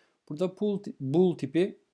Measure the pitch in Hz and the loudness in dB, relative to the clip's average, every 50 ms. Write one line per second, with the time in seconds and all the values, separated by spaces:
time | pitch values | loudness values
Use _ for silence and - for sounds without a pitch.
0 | _ _ _ _ _ - 147 147 185 180 185 - 208 208 202 190 - - - - | _ _ _ _ _ -12 -6 -4 -4 -4 -2 -2 -2 -2 -2 -2 -6 -10 -10 -8
1 | 139 131 139 170 185 180 160 - - - - 165 185 202 - - _ _ | -4 0 4 4 4 4 2 0 -4 -2 0 0 0 0 -2 -8 _ _